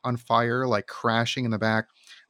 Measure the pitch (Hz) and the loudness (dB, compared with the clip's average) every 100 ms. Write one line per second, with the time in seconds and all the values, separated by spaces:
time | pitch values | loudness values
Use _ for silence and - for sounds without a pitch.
0 | 123 120 - 117 117 123 131 104 - - | -6 -6 0 2 2 0 0 -2 -4 -4
1 | 117 113 117 - 123 107 110 110 110 _ | 0 2 0 -2 -2 0 0 0 -2 _
2 | - - - | -20 -20 -6